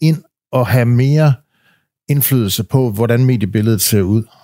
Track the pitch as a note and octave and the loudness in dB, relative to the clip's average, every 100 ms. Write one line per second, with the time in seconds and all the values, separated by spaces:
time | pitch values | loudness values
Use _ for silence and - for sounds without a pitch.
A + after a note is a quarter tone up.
0 | D#3 D#3+ - _ _ B2+ A2 B2 A#2+ A#2+ | -2 -2 -6 _ _ -4 0 0 2 2
1 | C3+ D#3 D3+ B2+ _ _ _ _ _ _ | 2 2 2 0 _ _ _ _ _ _
2 | - C#3+ - C3 G2+ - G2 C3+ B2 G2+ | -6 -4 0 0 0 -4 -2 -2 0 -2
3 | A#2 A#2+ C3 A#2+ G2 G#2+ A2 G#2 - G#2+ | 0 2 2 0 -2 -2 0 0 0 0
4 | F#2 A2 A2+ _ | 0 0 -2 _